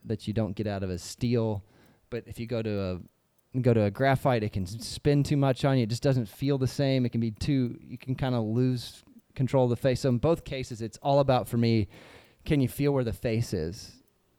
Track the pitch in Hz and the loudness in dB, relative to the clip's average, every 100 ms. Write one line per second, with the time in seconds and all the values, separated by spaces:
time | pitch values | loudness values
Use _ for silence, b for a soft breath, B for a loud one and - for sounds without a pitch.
0 | - 110 - 107 107 101 104 98 95 90 | -6 -6 -4 -2 -2 -4 -6 -4 -6 -6
1 | - - 123 120 113 101 - b b b | -10 -6 -2 0 0 -4 -8 b b b
2 | _ 117 - 107 113 117 110 101 95 92 | _ -12 -10 -12 -6 -4 -4 -2 -4 -6
3 | - _ _ _ _ 127 120 113 104 98 | -10 _ _ _ _ 0 4 4 4 2
4 | 135 131 143 120 104 104 90 113 - - | 2 2 2 2 0 -2 -6 -8 -10 -4
5 | 147 143 139 147 139 127 139 131 110 117 | 2 4 4 2 2 2 2 2 2 0
6 | 143 131 107 - 139 139 127 - 139 135 | 2 2 0 -4 -2 0 0 0 0 2
7 | 123 117 117 107 - 139 120 - 69 120 | 0 0 -2 -2 0 0 0 -4 -14 -12
8 | 131 127 135 123 107 117 127 123 - - | -8 -4 -2 0 0 2 2 0 -4 -16
9 | - - _ - 131 135 127 120 139 123 | -20 -20 _ -4 0 2 2 2 0 2
10 | 135 120 151 170 - 135 127 110 113 - | 2 2 2 0 -2 -10 -8 -8 -10 -6
11 | 143 139 135 123 120 120 117 113 98 B | 0 2 4 2 2 0 4 4 2 B
12 | B B B B - 151 123 - 143 139 | B B B B -2 0 0 0 0 0
13 | 117 95 123 113 117 98 78 98 - - | -2 -4 -2 -2 -2 -4 -4 -8 -14 -20
14 | _ _ _ | _ _ _